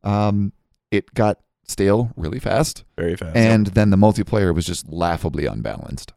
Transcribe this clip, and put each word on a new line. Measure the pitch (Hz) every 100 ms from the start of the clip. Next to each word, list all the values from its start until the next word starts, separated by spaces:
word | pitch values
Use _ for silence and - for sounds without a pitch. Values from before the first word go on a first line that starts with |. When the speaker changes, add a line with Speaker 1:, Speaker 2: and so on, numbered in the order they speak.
Speaker 1:
Um, | 101 101 104 101 101 _ _ _ _
it | 101 -
got | - 107 - _ _ -
stale | - 98 104 120 -
really | 80 -
fast. | - 98 151 - - -
Speaker 2:
Very | 85 87
fast. | 82 113
Speaker 1:
And | 113 113 104
then | 95 107
the | 98
multiplayer | 104 107 101 110 95
was | 82 85
just | 87 -
laughably | 80 85 85 87 73 71
unbalanced. | 53 53 55 - - -